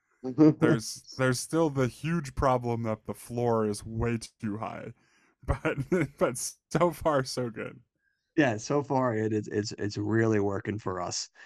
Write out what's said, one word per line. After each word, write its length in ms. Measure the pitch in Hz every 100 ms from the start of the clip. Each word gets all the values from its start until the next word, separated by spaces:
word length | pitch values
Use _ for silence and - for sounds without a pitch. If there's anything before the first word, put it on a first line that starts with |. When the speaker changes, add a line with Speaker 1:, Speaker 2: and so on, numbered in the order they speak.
| _ _
Speaker 1:
<laughs> 380 | 127 127 156 151
Speaker 2:
There's, 540 | 117 117 113 - - -
there's 220 | 131 127
still 320 | - 160 165
the 160 | 139 127
huge 480 | - 151 170 139
problem 480 | - 143 127 120 117
that 240 | 113 107 -
the 80 |
floor 520 | 101 - 120 120 113 110
is 200 | 104 107
way 320 | 113 117 117 - _
too 160 | 113 107
high, 340 | 104 - - - _ _
<laughs> 280 | _ _ 123
but, 300 | 117 160 139 131 185 151 -
but 180 | 175 117 - - _
so 180 | 143 175
far 320 | 156 165 143
so 260 | 131 - 123
good. 280 | 107 104 - _ _ _ _ _ -
Speaker 1:
Yeah, 200 | 139 107
so 260 | - 147
far 320 | 139 135 127
it 180 | 110 107
is, 140 | 107 -
it's, 240 | 104 107 -
it's 180 | 104 101
really 440 | 104 110 113 107
working 360 | 101 98 101 104
for 240 | - 113
us. 280 | - - - _